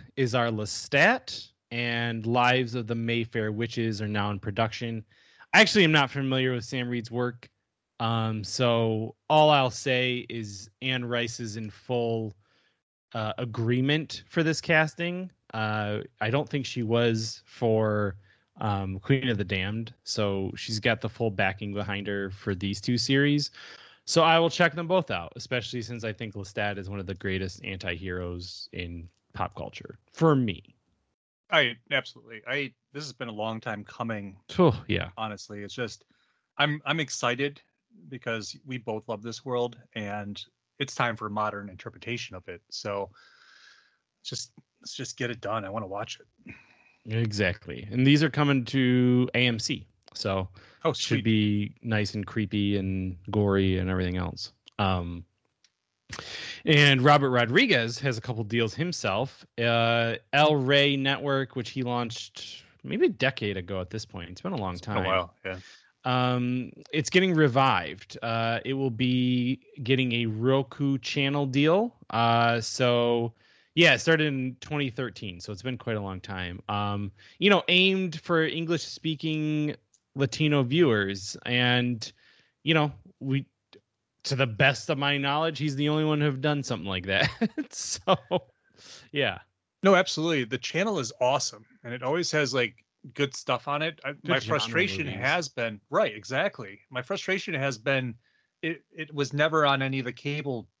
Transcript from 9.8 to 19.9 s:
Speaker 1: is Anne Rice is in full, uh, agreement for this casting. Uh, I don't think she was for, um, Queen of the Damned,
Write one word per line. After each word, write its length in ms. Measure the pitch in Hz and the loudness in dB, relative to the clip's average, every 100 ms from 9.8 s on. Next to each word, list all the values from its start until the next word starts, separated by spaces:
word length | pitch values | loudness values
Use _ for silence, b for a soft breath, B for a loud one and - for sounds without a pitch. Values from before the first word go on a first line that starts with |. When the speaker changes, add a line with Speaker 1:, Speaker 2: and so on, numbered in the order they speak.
| 139 127 127 123 120 | 0 0 0 -2 -6
Speaker 1:
is 420 | 117 104 98 - _ | -8 -8 -12 -16 _
Anne 220 | 131 131 | -4 -4
Rice 360 | 120 120 120 117 | -2 -2 -2 -6
is 160 | 113 107 | -8 -8
in 140 | 107 | -10
full, 640 | - - 123 117 113 110 - _ _ _ _ _ _ _ | -12 -4 -2 0 -2 -4 -10 _ _ _ _ _ _ _
uh, 180 | 117 107 - | -6 -4 -4
agreement 840 | 123 113 113 123 131 151 139 - - | -6 -2 0 2 4 2 0 -10 -6
for 140 | - | 0
this 180 | 156 156 | 2 0
casting. 680 | - 160 156 - 170 180 185 - _ | 2 4 4 0 -6 -6 -8 -14 _
Uh, 460 | 113 110 107 104 104 - _ | -4 -2 -2 -2 -4 -6 _
I 100 | 107 | -2
don't 180 | 135 147 | 0 0
think 160 | 147 127 | -4 -4
she 160 | - | -6
was 600 | 110 117 120 113 110 - | 0 2 4 2 -4 -10
for, 720 | _ - 120 110 110 104 101 95 b b b - | _ -4 0 2 2 0 -2 -4 b b b -6
um, 380 | 107 98 95 95 | -4 -2 -4 -6
Queen 280 | - 135 127 | 0 0 2
of 100 | 107 | -2
the 60 | |
Damned, 480 | 95 95 92 107 113 | -2 -2 -2 -4 -8